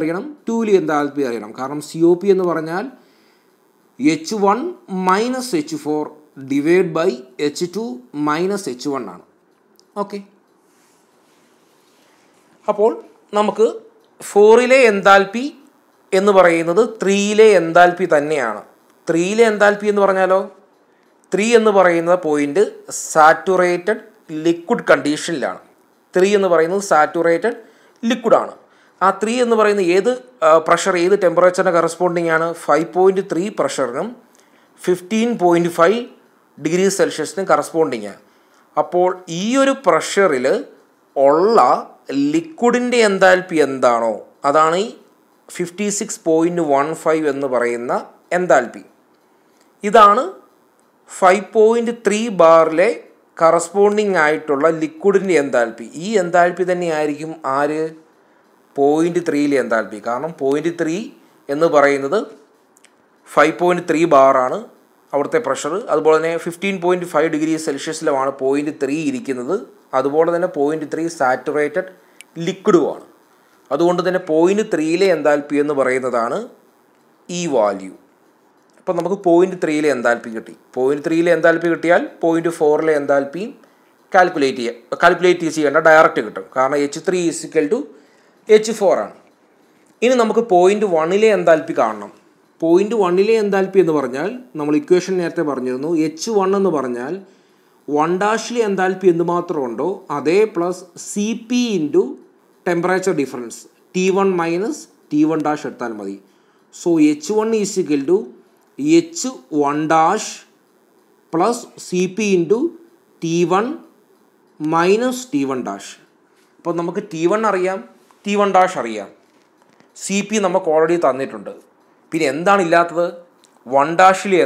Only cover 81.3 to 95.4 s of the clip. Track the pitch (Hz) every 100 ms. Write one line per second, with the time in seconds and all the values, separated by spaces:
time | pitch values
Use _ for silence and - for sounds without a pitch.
81.3 | 160 170 165 170 156 165 185 302 - 165
82.3 | 165 165 160 151 151 160 147 143 139 135
83.3 | 170 233 - _ _ _ _ _ 190 180
84.3 | 156 135 127 117 - _ - 175 180 180
85.3 | 175 160 151 143 151 160 156 160 147 107
86.3 | 95 - 131 131 147 143 160 160 180 170
87.3 | - 156 156 147 240 294 - _ _ _
88.3 | _ - 214 220 - 190 123 98 - _
89.3 | _ _ _ _ _ _ _ 233 254 220
90.3 | 220 233 175 185 214 208 160 160 196 220
91.3 | 190 170 160 160 151 113 107 104 - _
92.3 | _ _ _ 165 175 202 226 180 180 208
93.3 | 226 208 196 190 190 165 151 131 131 180
94.3 | 247 - 156 147 151 147 180 180 185 170
95.3 | 165